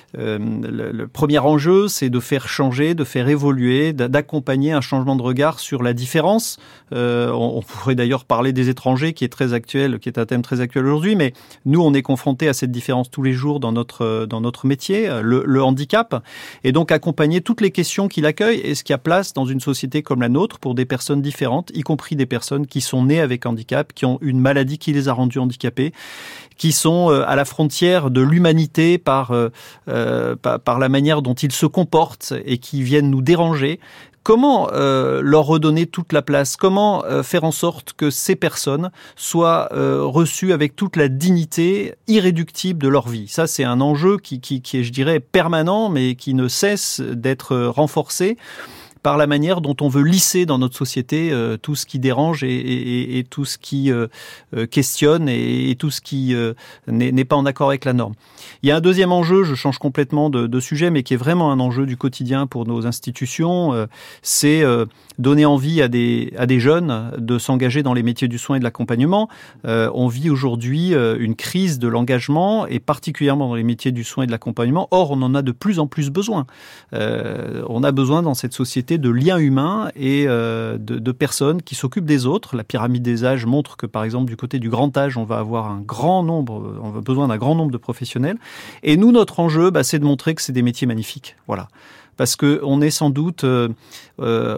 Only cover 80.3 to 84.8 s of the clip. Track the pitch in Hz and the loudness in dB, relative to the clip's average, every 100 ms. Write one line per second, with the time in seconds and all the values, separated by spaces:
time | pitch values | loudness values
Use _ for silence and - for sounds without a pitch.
80.3 | 120 117 113 113 113 107 123 117 127 143 | 0 0 -4 -4 -6 -6 -6 -4 -2 -2
81.3 | - 143 175 - - 131 214 160 147 123 | 0 0 0 -4 -6 -6 -4 0 0 2
82.3 | 180 - 123 107 123 117 123 120 117 123 | -2 -4 -8 -6 -4 -2 0 0 0 0
83.3 | 135 113 139 143 - 117 113 110 123 127 | 0 0 0 -2 -6 -8 -6 -4 -2 -4
84.3 | 113 123 139 113 110 | -6 -6 -6 -2 0